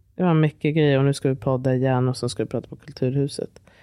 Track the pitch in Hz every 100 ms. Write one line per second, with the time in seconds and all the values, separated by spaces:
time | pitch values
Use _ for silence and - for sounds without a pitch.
0 | _ - 180 160 151 - 151 160 151 139
1 | 139 139 139 131 139 131 131 127 131 127
2 | 127 123 120 - 107 117 - - - -
3 | 127 139 139 - - - _ _